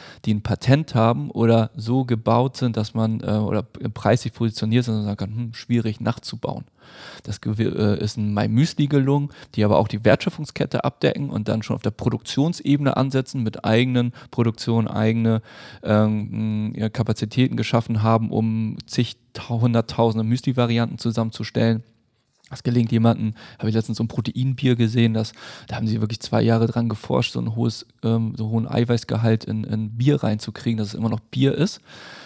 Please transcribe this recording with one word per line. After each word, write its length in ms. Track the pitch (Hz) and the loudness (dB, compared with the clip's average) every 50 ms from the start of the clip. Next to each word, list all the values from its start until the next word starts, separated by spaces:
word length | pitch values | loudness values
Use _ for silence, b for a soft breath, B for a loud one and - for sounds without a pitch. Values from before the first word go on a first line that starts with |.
| B B B B B | B B B B B
die 80 | 110 107 | -2 -2
ein 80 | 104 | -2
Patent 540 | - - 101 - - 123 135 147 160 - - | 0 -2 -4 0 4 4 4 4 4 2 2
haben 340 | 117 113 113 120 143 147 - | 4 4 4 2 0 -4 -6
oder 400 | - - 117 113 117 113 110 - - | -2 2 4 4 6 4 4 0 -4
so 300 | - 110 113 123 135 131 | -6 -4 0 0 0 0
gebaut 520 | 123 120 110 113 - 117 117 127 135 - | 0 -2 0 2 2 2 2 2 0 -2
sind, 200 | - 123 123 110 | -2 -4 -2 -2
dass 160 | 110 110 - - | -2 -4 -4 -2
man, 280 | 113 110 110 113 - | -2 0 0 -2 -2
äh, 40 | - | -4
oder 360 | 92 104 107 107 98 104 107 | -2 -2 0 0 0 -2 -4
preislich 720 | 110 - - - - 104 107 - - 104 117 - - 120 - | -4 -6 -10 -10 -8 -8 -6 0 2 2 2 2 2 -4 -4
positioniert 520 | - 117 113 107 - 110 110 113 123 120 | -2 -2 -2 -2 -2 -2 0 0 0 0
sind 100 | 120 110 | 0 -2
und 80 | 107 104 | -2 -2
sagen 140 | 104 101 | -4 -4
kann, 180 | - 98 104 107 | -6 -6 -8 -6
„Hm, 180 | 117 120 110 113 | -8 -8 -8 -10
schwierig 480 | - - - 120 117 110 110 104 - | -10 -4 -2 0 0 0 0 -4 -4
nachzubauen.“ 640 | 113 117 113 - - - - 120 - - - - - _ _ B B B B B B B B B B | -4 -4 -4 -4 -8 -12 -10 -8 -6 -6 -6 -8 -12 _ _ B B B B B B B B B B
Das 180 | - 101 - | -10 -10 -8
Gewi-, 340 | - - 110 107 110 - - | -6 -4 -2 -2 -2 -2 0
äh, 220 | - 107 104 104 - | 0 2 2 2 0
ist 180 | 107 107 - | -2 -4 -4
ein 160 | 113 104 104 104 | -4 -2 -2 0
My 140 | 104 107 | 0 0
Müsli 400 | 107 110 120 156 - - - 147 | 2 2 2 2 2 2 0 0
gelungen, 420 | 139 147 139 131 135 139 143 143 139 B B B B - | 2 2 2 2 2 2 0 0 -4 B B B B -2
die 80 | 110 107 | 2 2
aber 140 | 101 101 | 4 4
auch 100 | 76 107 | 4 2
die 160 | 104 - 104 113 | 2 0 0 4
Wertschöpfungskette 800 | - - - - 185 - - 151 - - - 143 135 - - - | 4 4 4 2 -2 -6 -6 -10 -8 -4 -4 -4 -2 -2 -2 -2
abdecken 460 | 131 - - - - - - 139 139 | -2 -2 0 0 0 0 0 -4 -4
und 180 | - 110 104 | -4 -4 -2
dann 160 | 110 110 110 107 | -2 -2 -2 -2
schon 120 | - 110 | -4 -4
auf 60 | 110 | -4
der 100 | - 110 | -4 -4
Produktionsebene 1080 | 107 - - 113 - - - - - 131 143 165 170 - - 139 143 143 143 135 - | -4 -2 -2 -2 -2 -4 -6 -4 0 0 0 0 0 -2 0 0 2 2 2 0 2
ansetzen 460 | - 135 135 131 131 127 - - 135 117 | 0 0 0 0 -2 -2 -2 -4 -4 -2
mit 220 | 110 - - - | -4 -4 -2 0
eigenen 480 | 110 110 117 127 131 123 123 120 120 - B B B | 2 4 4 4 4 2 0 0 0 -4 B B B
Produktionen, 560 | - - 117 117 110 - - 120 113 113 110 | 0 0 2 2 0 -2 -2 0 2 2 0
eigene, 540 | - 104 104 110 110 113 117 113 113 113 110 - B B B B B B B B | 0 0 0 2 2 2 2 2 2 2 2 -2 B B B B B B B B
ähm, 920 | - 107 107 107 107 107 107 104 98 - 107 110 110 107 107 107 107 - | 2 4 4 4 4 2 0 -4 -4 -4 -4 -2 -2 -2 -2 -4 -4 -4
ja, 140 | - 110 110 | -4 -4 -4
Kapazitäten 680 | - - 110 113 107 - 110 107 - 123 127 127 - | -2 -2 -2 -2 -2 -2 -4 -2 0 2 0 2 2
geschaffen 460 | 117 110 - - 120 - - 117 107 107 | -2 -2 0 0 0 0 0 0 0 2
haben, 280 | 113 113 113 113 - | 4 4 4 2 0
um 460 | - 110 113 113 110 113 110 107 - - - | 0 0 0 0 0 -2 -2 -4 -4 -8 -10
zig, 320 | - - - 120 - - _ _ _ - | -6 -2 -2 -2 -2 -4 _ _ _ -16
ta-, 160 | - - - | -12 -8 -4
hunderttausende 760 | 120 117 117 123 117 117 113 - - - 117 117 107 110 110 | 0 2 2 4 4 2 0 0 2 2 2 2 2 2 0
Müsli-Varianten 760 | 110 120 127 - 139 123 127 120 117 117 117 117 113 - | 0 0 0 0 -2 0 0 2 2 2 0 0 -2 -4
zusammenzustellen. 840 | - - 120 110 117 113 113 - - 113 - - 113 113 113 113 113 117 _ _ _ _ _ _ _ _ _ _ _ _ - | -4 -4 -2 -2 -2 -2 -4 -4 -8 -8 -4 0 2 2 2 2 0 -4 _ _ _ _ _ _ _ _ _ _ _ _ -18
Das 100 | 135 - | -12 -6
gelingt 300 | - 127 120 123 117 107 | -2 0 2 2 2 4
jemandem, 420 | 117 113 113 117 113 - 110 110 107 B B B B | 4 4 4 4 4 2 0 -4 -6 B B B B
habe 120 | B - 110 | B -2 0
ich 60 | 107 | 0
letztens 220 | 113 110 - 110 | 0 0 -2 -2
so 60 | - 117 | -4 -4
ein 40 | |
Proteinbier 680 | 110 - - 110 117 - 127 127 135 127 120 139 127 123 | -4 -2 -4 -6 -4 -2 -2 -2 -2 -2 0 0 2 2
gesehen, 400 | 113 117 110 117 120 117 113 110 | 2 2 2 4 4 4 4 2
das, 180 | 110 110 - - B B B B B B | 0 -2 -4 -8 B B B B B B
da 100 | B 113 | B -6
haben 100 | 117 113 | -4 -2
sie 120 | 110 107 110 | -2 0 0
wirklich 200 | 110 107 110 - | -2 -4 -4 -6
zwei 240 | - - 113 113 110 | -6 -2 0 2 4
Jahre 240 | 113 113 113 113 | 4 4 4 2
dran 220 | 110 - 120 117 117 | 2 0 0 -2 -2
geforscht, 440 | 113 - - - 127 127 120 - - | -2 -4 -4 -2 0 0 0 0 -2
so 60 | 123 | -4
ein 160 | 120 113 110 | -4 -4 -2
hohes, 320 | 117 120 120 110 - - _ _ _ - | -2 -2 -2 -2 -4 -10 _ _ _ -2
ähm, 320 | 113 113 113 113 110 - | 0 0 0 0 -2 -4
so 120 | - 110 107 | -6 -4 -2
hohen 180 | 113 113 110 | -2 -2 -2
Eiweißgehalt 760 | - - 117 120 120 120 117 - - 113 110 113 113 113 107 - | 0 0 0 2 2 0 -2 -2 -2 -2 2 2 4 2 2 0
in, 180 | - 107 110 107 | -2 -4 -4 -4
in 340 | - 107 107 110 104 110 | -4 -4 -4 -4 -4 -4
Bier 260 | 117 123 143 143 139 - | 0 2 2 2 2 2
reinzukriegen, 540 | 110 107 107 - - - - - 117 117 | 0 -2 -2 -4 -8 -10 -6 -4 -2 -2
dass 120 | 110 107 104 | -2 -4 -4
es 40 | 110 | -4
immer 160 | - 113 113 | -4 -2 -2
noch 120 | 107 107 | -2 -4
Bier 340 | - _ - 127 135 135 - | -6 _ -2 2 2 2 2
ist. 260 | - 160 - - - B B B B B B B B B | 2 0 0 -2 -6 B B B B B B B B B